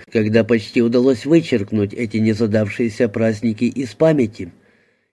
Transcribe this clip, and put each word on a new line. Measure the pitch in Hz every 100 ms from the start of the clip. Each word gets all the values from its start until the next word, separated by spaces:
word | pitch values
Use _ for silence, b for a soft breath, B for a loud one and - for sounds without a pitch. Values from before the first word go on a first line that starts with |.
| -
когда | 113 107 107
почти | - 117 110 127
удалось | 117 123 127 127 139
вычеркнуть | 165 160 120 98 110 101
эти | - 117 110
незадавшиеся | 110 107 113 107 104 - 120 107 120
праздники | 113 113 107 120 110
из | 120 - 131
памяти, | - 160 151 110 - 90 - _ _ _ _ _